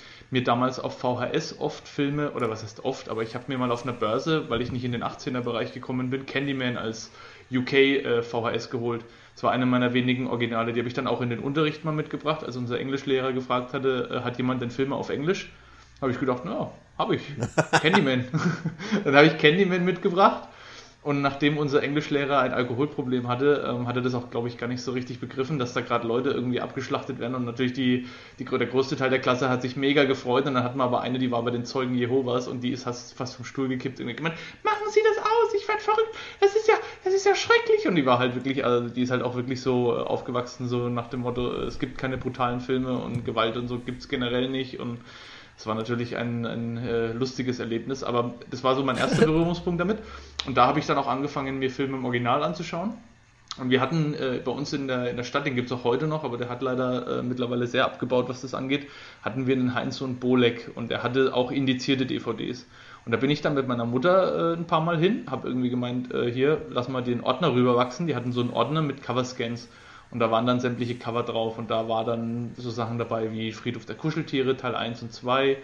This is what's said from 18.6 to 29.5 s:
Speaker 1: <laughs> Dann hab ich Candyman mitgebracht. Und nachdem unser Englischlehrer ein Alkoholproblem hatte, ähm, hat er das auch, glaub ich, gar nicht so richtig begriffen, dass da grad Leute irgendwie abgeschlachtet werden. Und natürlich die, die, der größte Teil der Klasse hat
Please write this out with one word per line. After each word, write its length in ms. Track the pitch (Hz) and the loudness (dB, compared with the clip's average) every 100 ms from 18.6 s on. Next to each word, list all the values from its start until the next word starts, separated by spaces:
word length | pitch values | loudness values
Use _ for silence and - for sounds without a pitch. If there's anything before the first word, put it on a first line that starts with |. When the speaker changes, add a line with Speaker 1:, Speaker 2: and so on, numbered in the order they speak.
Speaker 1:
<laughs> 400 | - - - 214 | -4 -8 -2 0
Dann 120 | 151 139 | 6 8
hab 80 | |
ich 140 | 156 156 | 8 8
Candyman 440 | 151 175 190 180 | 6 6 4 4
mitgebracht. 640 | 180 175 196 170 214 - - - - - - - | 2 2 2 6 6 4 -6 -18 -20 -20 -20 -8
Und 200 | 147 143 | -2 2
nachdem 340 | 139 - 147 151 | 2 2 2 2
unser 260 | 147 143 | 2 2
Englischlehrer 580 | 127 147 147 143 139 143 | 2 0 0 0 2 2
ein 120 | 127 | 2
Alkoholproblem 760 | - 123 120 147 - 123 127 123 | 0 0 0 -2 -2 -2 0 0
hatte, 360 | 123 143 143 135 | 2 4 4 2
ähm, 200 | 123 120 | -2 -2
hat 100 | 120 | 0
er 60 | |
das 120 | 123 | 0
auch, 140 | 123 117 | -2 -4
glaub 180 | 123 120 | -4 -4
ich, 120 | - | -4
gar 80 | 120 | -6
nicht 160 | 123 | -4
so 100 | 127 | -4
richtig 280 | 127 123 113 | -4 -6 -8
begriffen, 380 | 120 135 131 151 | -8 -4 -2 -2
dass 140 | 123 | -2
da 80 | 131 | -2
grad 240 | 117 117 | -2 0
Leute 260 | 117 120 135 | 0 0 0
irgendwie 300 | 127 123 120 | 0 0 -2
abgeschlachtet 580 | - - 127 135 123 127 | -4 -6 -4 -4 -4 -6
werden. 160 | 120 | -4
Und 120 | 127 120 | -4 -4
natürlich 260 | 113 127 | 0 0
die, 360 | 127 127 123 - - - - | 2 2 2 -2 -14 -18 -12
die, 60 | |
der 220 | 127 131 120 | -4 -2 2
größte 300 | 127 131 135 | 2 0 0
Teil 120 | 131 | 2
der 120 | 131 | 2
Klasse 280 | 135 127 | 2 2
hat 140 | 135 | 2